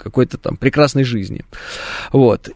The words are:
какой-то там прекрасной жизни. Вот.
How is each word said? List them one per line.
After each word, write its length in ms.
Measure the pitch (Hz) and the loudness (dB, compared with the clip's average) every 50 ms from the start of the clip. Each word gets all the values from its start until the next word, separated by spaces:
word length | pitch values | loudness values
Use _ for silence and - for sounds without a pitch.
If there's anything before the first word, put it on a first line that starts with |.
| - | -10
какой-то 360 | - - - 123 - - - | -6 0 0 0 0 0 -8
там 180 | - - - | -6 -6 -6
прекрасной 480 | - - 131 - 147 151 135 - 139 135 | 0 -2 0 2 2 2 2 2 0 0
жизни. 400 | 123 120 107 95 101 104 - - _ - - - - - - - - - - - - | 0 -2 -4 -6 -6 -10 -12 -14 _ -18 -20 -16 -14 -14 -12 -12 -10 -10 -12 -10 0
Вот. 380 | - 135 131 117 104 - - - - | 4 6 6 6 4 2 -2 -10 -4